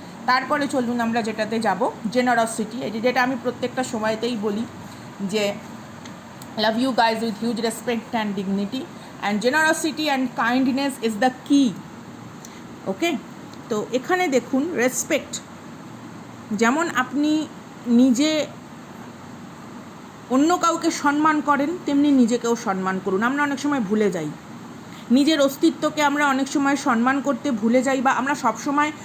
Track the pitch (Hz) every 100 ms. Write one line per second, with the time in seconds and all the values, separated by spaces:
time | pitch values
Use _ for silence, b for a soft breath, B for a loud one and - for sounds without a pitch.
0 | B B - 262 262 294 285 277 240 240
1 | 226 233 226 214 214 226 214 185 277 -
2 | 208 247 247 233 226 - 214 247 226 220
3 | 247 247 247 262 247 - 247 254 254 226
4 | 220 220 240 233 214 202 240 - B B
5 | B - 196 208 202 - - - - -
6 | - - - - - - 214 220 262 247
7 | 226 220 226 196 233 208 226 226 247 233
8 | - 233 214 196 190 196 202 262 339 -
9 | B B 202 208 240 302 320 311 320 254
10 | 302 269 247 - 233 254 269 262 277 262
11 | 226 208 254 254 - 285 254 165 - -
12 | - - - - B B B - - 190
13 | 339 294 - - - - - 214 - 254
14 | 254 359 359 262 - 262 330 311 254 -
15 | - 294 - - - - - - - -
16 | - - - - - 202 226 294 330 262
17 | 247 285 302 311 302 - - - 240 240
18 | 262 233 311 311 - - - - - -
19 | - - - - - - - - - -
20 | - - - 254 311 359 339 330 330 -
21 | 285 294 311 302 - 277 294 359 - 285
22 | 294 269 226 240 233 233 226 190 190 190
23 | 196 190 233 277 285 277 294 277 196 214
24 | 208 175 151 - - - - - - B
25 | B 254 294 311 277 277 320 - 302 302
26 | 285 285 285 262 269 302 277 277 285 226
27 | 247 277 277 269 285 220 226 254 254 269
28 | 262 226 262 285 262 269 294 285 302 302